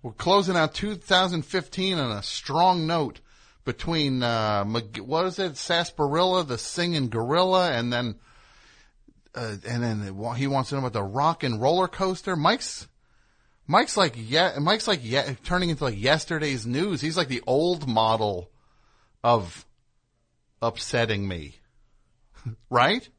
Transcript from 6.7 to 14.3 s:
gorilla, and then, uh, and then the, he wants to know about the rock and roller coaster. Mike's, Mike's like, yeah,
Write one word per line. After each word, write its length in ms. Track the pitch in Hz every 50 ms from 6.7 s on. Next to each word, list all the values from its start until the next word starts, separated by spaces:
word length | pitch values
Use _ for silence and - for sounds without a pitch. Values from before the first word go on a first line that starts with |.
| - 170 175 175 170 151 131 117
gorilla, 640 | 113 117 117 123 147 175 185 185 185 185 180 170
and 200 | 135 117 120 120
then, 240 | 120 120 123 117 104 - _ _ _ - - _ - - - - - _ _ _ _ _ _ - _ _ _ _ -
uh, 200 | 123 120 110 101 95 - 117
and 140 | 120 120
then 180 | 120 117 110 104 104 95 95 98
the, 120 | 107 117 117
he 120 | 120 135
wants 220 | 139 139 135 123 -
to 40 | 147
know 40 | 139
about 120 | 131 123
the 100 | 107 110
rock 400 | 101 98 101 131 143 160 165 -
and 180 | - 131 113 104
roller 280 | 117 139 165 185 185 175
coaster. 480 | - - 196 190 185 180 - 196 180
Mike's, 500 | 160 147 175 226 277 - - - - - - _ _ _ _ _ _ _ _ _ _ _ _ _ _ _
Mike's 300 | - 151 208 - - -
like, 180 | 208 185 151 113
yeah, 400 | 120 110 110